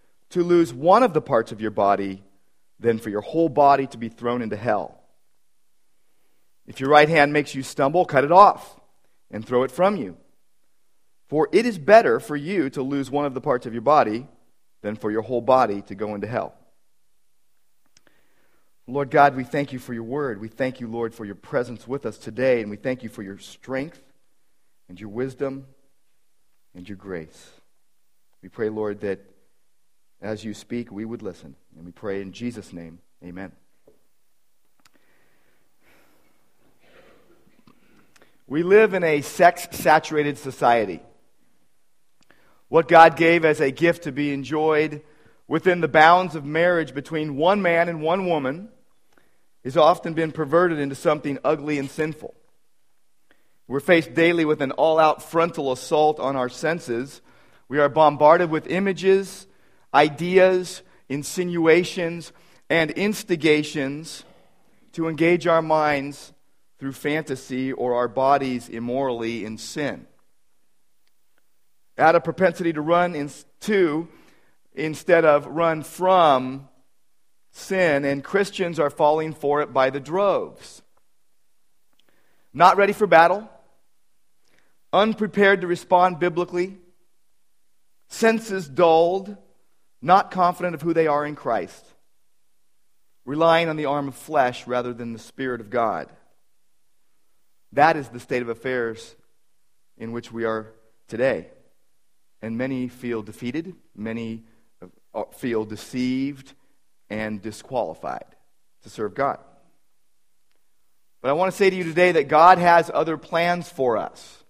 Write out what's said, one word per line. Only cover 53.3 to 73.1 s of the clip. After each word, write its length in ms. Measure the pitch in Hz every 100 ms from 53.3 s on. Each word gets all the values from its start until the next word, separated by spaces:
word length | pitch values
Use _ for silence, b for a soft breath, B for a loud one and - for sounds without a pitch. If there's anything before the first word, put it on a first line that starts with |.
| _ _ _ -
We're 120 | 135
faced 360 | 160 170 160 127
daily 300 | 165 170 151
with 180 | 151
an 80 | 135
all-out 500 | - 160 160 156 -
frontal 500 | - 165 170 - 139
assault 480 | 127 - 156 151 151
on 160 | 123 135
our 140 | 123
senses. 720 | - 156 165 - 117 139 - b b b b _
We 100 | 139
are 100 | 143
bombarded 600 | 147 156 143 151 170 170
with 160 | 156 -
images, 800 | 175 196 165 190 196 190 - - _ _ _ _
ideas, 880 | 135 151 147 175 185 185 185 175 - b b -
insinuations, 1300 | 143 143 - 180 170 160 165 175 185 165 170 - b b b _
and 220 | 165 156
instigations 1300 | - 202 202 - 170 156 151 151 156 135 147 160 - - b b b b b _
to 140 | - 165
engage 380 | 151 165 175 170
our 160 | 165
minds 720 | 160 156 151 143 143 139 - _ _ _ _ _
through 140 | 135
fantasy 800 | 127 147 151 151 131 - 131 131
or 220 | 127 123
our 140 | 120 120
bodies 640 | 113 135 139 135 123 -
immorally 760 | 113 120 127 135 117 113 117 104
in 140 | 110
sin. 480 | - 156 139 82 - _ _ _ _ _ _ _ _ _ _ _ _ _ _ _ _ _ _ -
Out 180 | 156 170
of 100 | 170
propensity 480 | 160 185 170 170
to 80 | 151
run 340 | 151 175 180